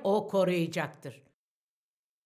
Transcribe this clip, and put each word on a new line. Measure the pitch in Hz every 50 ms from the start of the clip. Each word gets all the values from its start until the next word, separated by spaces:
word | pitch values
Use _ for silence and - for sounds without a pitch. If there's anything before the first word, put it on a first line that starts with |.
| -
o | 196 202 214 202 -
koruyacaktır. | - 190 185 180 180 175 165 165 - 175 151 139 - - - 139 117 - - _ _ _ _ _ _ _ _ _ _ _ _ _ _ _ _ _ _ _ _